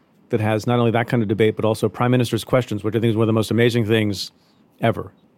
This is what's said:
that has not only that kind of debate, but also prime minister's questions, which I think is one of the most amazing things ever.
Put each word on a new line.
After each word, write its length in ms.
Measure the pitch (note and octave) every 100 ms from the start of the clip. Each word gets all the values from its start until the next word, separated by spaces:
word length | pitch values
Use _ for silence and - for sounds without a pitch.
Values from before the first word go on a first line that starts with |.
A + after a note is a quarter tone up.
| _ _ _
that 100 | A#2
has 260 | G#2+ A2 A#2+
not 120 | A#2+
only 120 | A#2
that 180 | A#2 A2
kind 140 | B2
of 60 | G#2
debate, 280 | G#2+ A2 -
but 80 |
also 240 | A2 A2 G#2+
prime 220 | - B2
minister's 340 | B2 A2+ A2
questions, 380 | - C3 - G#2
which 100 | G#2+
I 60 | A2
think 100 | A#2
is 60 | G#2+
one 80 |
of 20 | A2
the 40 |
most 180 | A2 G#2
amazing 360 | A2 A#2+ A#2 G#2
things 440 | A2+ G#2 F#2+ - - _ _ _ _
ever. 320 | A#2 F#2+ - - _